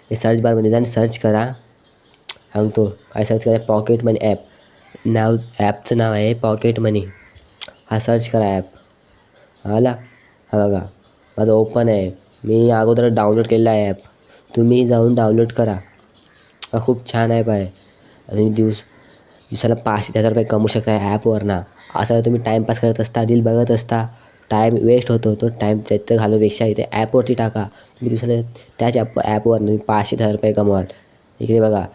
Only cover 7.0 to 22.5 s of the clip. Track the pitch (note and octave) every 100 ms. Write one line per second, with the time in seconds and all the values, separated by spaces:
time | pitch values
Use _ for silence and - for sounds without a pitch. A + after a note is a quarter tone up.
7 | F#2+ - - - _ - - - - A2
8 | A2+ A#2 A#2 A2+ G2+ F#2+ F#2+ - _ _
9 | _ _ _ _ _ _ G2+ A2 B2 A#2+
10 | - _ _ _ _ G#2+ G#2 G2 F#2+ -
11 | _ _ _ - A2 A2 A2 A#2+ A#2 G#2
12 | F#2 F#2+ _ _ G#2+ A2+ A#2 A2+ A2 A#2
13 | A#2+ A2+ G#2 G#2+ A2+ A2+ A2+ G#2+ G2+ F#2+
14 | - _ _ - _ - A#2 B2 A#2+ A#2+
15 | A#2 A#2+ A2 A2+ A#2 B2 A2+ G2 - _
16 | _ _ _ _ _ _ - A#2 A#2 A#2+
17 | - A2+ A2+ A#2 A2+ G#2 F#2+ - _ _
18 | _ _ - G#2 G#2+ A2 A2 G#2+ - _
19 | _ _ _ _ - A2+ A#2 A#2 A#2 G#2
20 | - A2 A2 A2 A2+ G#2+ G#2+ A2+ A2 G#2+
21 | G2+ G#2+ A2+ G#2+ G2+ F#2 F2+ - - -
22 | A2 A#2 A#2 A#2+ A#2